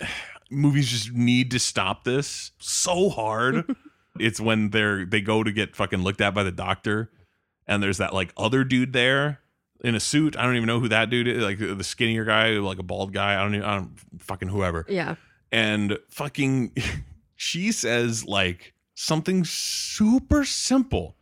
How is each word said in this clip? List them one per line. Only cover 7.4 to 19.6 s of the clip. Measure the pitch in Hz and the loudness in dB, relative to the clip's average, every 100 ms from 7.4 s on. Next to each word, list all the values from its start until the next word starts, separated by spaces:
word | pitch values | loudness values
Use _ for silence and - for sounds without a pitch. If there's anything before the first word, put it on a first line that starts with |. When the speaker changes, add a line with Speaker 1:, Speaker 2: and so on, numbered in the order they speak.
| _ _ - | _ _ -4
Speaker 1:
and | 101 | 0
there's | 98 95 | 0 0
that, | 95 | -2
like, | 95 90 - | -2 -4 -2
other | 113 131 131 | 0 2 2
dude | 127 127 | 2 0
there | 127 123 135 147 139 _ _ _ _ 120 | 0 2 2 0 -4 _ _ _ _ -2
in | 110 | 0
a | |
suit. | - 147 156 - | 2 2 2 0
I | |
don't | 123 120 | 0 2
even | 113 | 2
know | 120 | 0
who | 120 | 2
that | 110 110 | 2 2
dude | 123 120 | 0 0
is, | 117 | 0
like, | 101 101 | 0 -2
the | 98 95 | -4 -4
skinnier | - - 117 113 110 | -6 -2 0 0 2
guy, | 110 110 107 | 4 4 2
like, | 98 92 | -2 -4
a | |
bald | 90 95 98 | -6 -6 -4
guy. | 98 101 98 | -2 0 2
I | |
don't | 101 104 | 0 0
even, | 107 | 0
I | 101 | -2
don't, | 92 - - 87 | -4 -12 -20 -16
fucking | - 95 92 | -10 -6 -4
whoever. | 101 90 82 80 | 0 0 -2 -4
Speaker 2:
Yeah. | 190 160 165 _ _ - | -4 -4 -8 _ _ -4
Speaker 1:
And | 113 107 107 101 107 - | -2 0 0 -2 -4 -8
fucking, | - 143 - 135 131 117 - 107 143 - | -10 -8 -2 0 0 -2 -4 -6 -6 -10
<laughs> | - _ - | -18 _ -10
she | - 165 208 | -6 -4 -2
says, | 220 117 120 117 113 - | -2 0 0 0 -2 -2
like, | 98 92 87 - _ _ - | 0 0 -2 -12 _ _ -8
something | - 156 170 185 165 | -2 0 2 0 0
super | - | -4